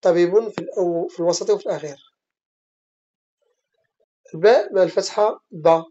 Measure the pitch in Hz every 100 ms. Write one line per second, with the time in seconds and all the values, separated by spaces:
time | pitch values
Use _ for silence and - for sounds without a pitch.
0 | 190 170 175 202 226 - 170 - 180 170
1 | 185 - 170 170 190 202 - 156 147 139
2 | _ _ _ _ _ _ _ _ _ _
3 | _ _ _ _ _ _ _ _ _ _
4 | _ _ _ 160 190 262 - 190 180 196
5 | - - 214 220 _ 185 160 165 165